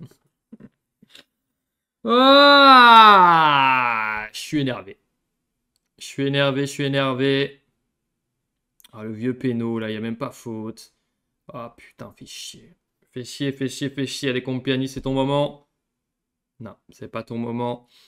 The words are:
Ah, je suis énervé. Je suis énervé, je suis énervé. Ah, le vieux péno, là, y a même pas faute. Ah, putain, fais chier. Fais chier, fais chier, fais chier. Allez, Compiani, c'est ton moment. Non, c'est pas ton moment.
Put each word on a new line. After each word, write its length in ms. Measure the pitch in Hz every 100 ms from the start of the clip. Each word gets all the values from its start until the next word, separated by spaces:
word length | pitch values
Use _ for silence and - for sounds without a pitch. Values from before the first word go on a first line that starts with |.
| - _ _ _ _ - - _ _ _ _ _ _ _ _ _ _ _ _ _ 220
Ah, 2250 | 240 269 277 285 285 277 262 240 226 214 196 180 165 156 143 135 127 120 113 107 107 107
je 60 | -
suis 220 | - 151
énervé. 380 | 135 113 98 - _ _ _ _ _ _ _ _ _ _
Je 60 |
suis 220 | - - 139
énervé, 360 | 139 139 135
je 40 | 139
suis 180 | -
énervé. 760 | 139 139 135 127 135 139 139 - _ _ _ _ _ _ _ _ _ _ _ _ _
Ah, 120 | 113
le 80 | 110
vieux 240 | 107 123 123
péno, 420 | 131 117 117 113
là, 120 | 110
y 60 | 110
a 40 |
même 160 | 113 117
pas 140 | 131
faute. 640 | - 120 110 107 113 - _ _ _ _ _ _
Ah, 220 | 127 117 _
putain, 360 | _ _ 113 _
fais 100 | -
chier. 500 | - - - _ _ _ _ _
Fais 120 | 131
chier, 280 | 120 - 139
fais 160 | 135 131
chier, 220 | - 139
fais 160 | 139 131
chier. 240 | - 135
Allez, 120 | 127
Compiani, 460 | 127 127 127 131 131
c'est 140 | 131
ton 120 | 131
moment. 540 | 135 135 143 147 - _ _ _ _ _ _ _ _ _ _
Non, 160 | 110 95 _
c'est 180 | _ 113
pas 140 | 113
ton 160 | 110 117
moment. 500 | 117 117 120 120 _ _